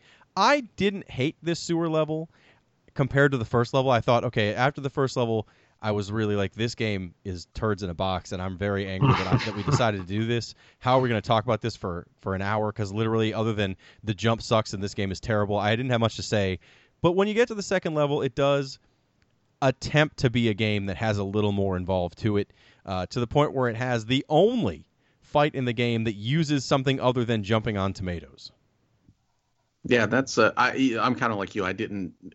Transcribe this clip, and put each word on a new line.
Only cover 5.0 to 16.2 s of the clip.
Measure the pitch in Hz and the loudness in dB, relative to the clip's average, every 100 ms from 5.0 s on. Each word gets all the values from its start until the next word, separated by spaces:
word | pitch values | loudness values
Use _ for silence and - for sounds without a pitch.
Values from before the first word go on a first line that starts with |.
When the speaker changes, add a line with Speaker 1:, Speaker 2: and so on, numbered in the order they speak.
| 131 - | -2 0
Speaker 1:
level, | 120 110 - _ _ _ | 0 -2 -4 _ _ _
I | 107 | -2
was | 104 101 | -2 -2
really | 107 107 101 | -2 0 0
like, | 98 | -2
"This | - 117 - | -2 -6 -2
game | 110 101 90 - | -4 -4 -6 -10
is | 101 90 - - | -10 -10 -10 -4
turds | 110 98 | -2 -2
in | 95 | -4
a | |
box," | 82 95 92 - | -4 -2 -2 -4
and | 95 | -8
I'm | 92 90 | -6 -4
very | 101 98 98 | -2 -2 -4
angry | 95 135 | 2 4
that | 90 92 | 4 2
I, | 123 113 | 0 0
that | 101 | -4
we | |
decided | 98 131 120 101 | 0 2 2 0
to | 90 | -4
do | 104 113 | -4 0
this. | 117 - - - _ | -2 -4 -14 -20 _
How | 127 131 | 2 2
are | |
we | 127 | 4
gonna | 113 | 0
talk | - 113 104 | 2 0 2
about | 107 | 0
this | 113 - | -2 -6
for, | 98 85 - _ | -6 -6 -10 _
for | 104 95 | -6 -2
an | |
hour? | 98 107 107 | -2 0 -2
'Cause | 104 104 | -4 -4
literally, | 101 113 113 110 | -2 0 2 0
other | 110 110 | 0 -2
than | 104 98 92 - - | 0 -2 -4 -12 -12
the | 104 | -6
jump | 92 110 113 | -2 0 0
sucks | - 113 107 | 2 2 2
and | 101 | -4
this | 98 | -6
game | - 98 | -4 -4
is | 92 | -4
terrible, | - 107 101 104 | -2 0 2 0
I | 104 113 | 0 0
didn't | 127 | 0
have | 120 | 2
much | 113 | 0
to | - | -2